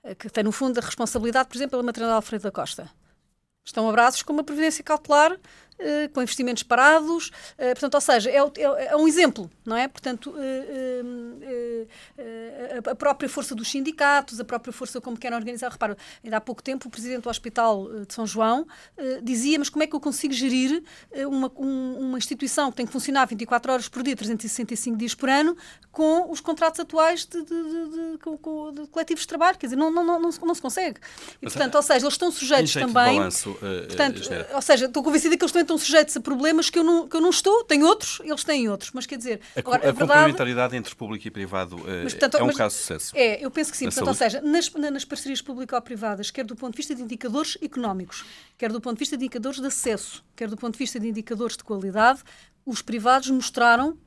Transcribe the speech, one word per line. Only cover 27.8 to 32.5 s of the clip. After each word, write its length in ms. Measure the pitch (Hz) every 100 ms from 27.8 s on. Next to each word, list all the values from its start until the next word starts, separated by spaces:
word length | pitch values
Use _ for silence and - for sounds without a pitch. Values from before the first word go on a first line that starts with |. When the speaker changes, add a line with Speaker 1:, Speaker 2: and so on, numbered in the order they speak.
| 320 320 330
Speaker 1:
de, 60 | 311
com, 180 | 330 302
com, 360 | 320 311 302
de 140 | 285 294
coletivos 340 | 330 320 330
de 60 | -
trabalho?" 280 | 330 339 370
Quer 120 | 254
dizer, 80 | 262
não, 140 | 320
não, 140 | 330
não, 160 | 339 339
não 100 | 339
se, 140 | 320
não 100 | 339
se 60 | 349
consegue. 400 | 254 359 349 - - - - -
E, 40 |
Speaker 2:
Mas, 100 | 262
Speaker 1:
portanto, 200 | - 262
Speaker 2:
eh, 40 | 294
Speaker 1:
ou 40 |
seja, 220 | 294 262
eles 100 | 277
estão 160 | - 349
sujeitos 400 | 339 262